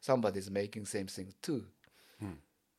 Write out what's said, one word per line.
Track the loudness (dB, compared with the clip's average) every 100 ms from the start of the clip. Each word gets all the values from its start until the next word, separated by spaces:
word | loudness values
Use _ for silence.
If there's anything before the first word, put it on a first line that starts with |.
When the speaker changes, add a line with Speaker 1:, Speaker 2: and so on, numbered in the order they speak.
Speaker 1:
somebody | 4 6 6 2
is | 0
making | -2 -2 -4 -4
same | -4 -4
thing | -6 -10 -8
too. | -2 -2 -4 -14 _ -20 -20 -10
Speaker 2:
Hmm. | -8 -8 -14 _ _